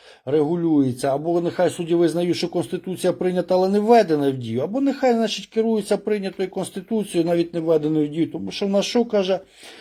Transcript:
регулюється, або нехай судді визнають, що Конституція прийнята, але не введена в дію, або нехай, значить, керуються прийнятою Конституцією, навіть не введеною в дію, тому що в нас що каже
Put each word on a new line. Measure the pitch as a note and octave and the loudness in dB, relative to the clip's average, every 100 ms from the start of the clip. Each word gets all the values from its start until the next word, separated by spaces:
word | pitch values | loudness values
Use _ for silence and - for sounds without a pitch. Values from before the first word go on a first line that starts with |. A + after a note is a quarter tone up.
| - - - | -20 -16 -2
регулюється, | D3+ D3 F3 E3 D3+ C3+ A#2 C#3 C#3 | 0 0 0 2 4 2 0 -2 -2
або | D#3 E3+ | 0 -2
нехай | E3+ E3+ F3 | 0 0 0
судді | - E3 E3+ | 0 0 2
визнають, | E3+ D#3+ F3 E3 | 2 2 0 -2
що | E3+ | -2
Конституція | F3+ - F#3 F#3 F3 F#3 | -4 -4 -6 -8 -4 -2
прийнята, | F3 F#3 F3+ F3 F#3 | 0 0 0 2 2
але | F#3+ | 2
не | G3+ | 2
введена | G#3 A#3+ F#3 D3+ C#3 | 6 6 6 2 0
в | C3+ | -2
дію, | A#2 A2+ | -4 -4
або | D#3 A#3+ | -4 -2
нехай, | C#4 C4+ B3+ | -2 2 2
значить, | A#3 A3 - - | 2 0 -4 -6
керуються | A3 A3 A3 G#3 G3+ | -2 0 0 0 -2
прийнятою | G#3 G#3 F#3+ F#3+ F#3 | -2 -4 -4 -6 -6
Конституцією, | F#3+ F3 G3 F3+ A3 G3+ F3 E3 | -6 -8 -10 -4 -4 -2 0 2
навіть | F3 E3+ | 0 0
не | E3+ | -2
введеною | D#3+ D#3+ D3+ D#3 D3+ | 2 2 2 0 0
в | |
дію, | D3+ D#3+ | -2 -2
тому | E3 F#3+ | -4 -8
що | - G3+ | -6 -2
в | |
нас | G3 G3 | 0 0
що | B3 A#3 | 0 0
каже | G#3 F#3+ F#3 - - - - | 0 0 -2 -6 -20 -20 -20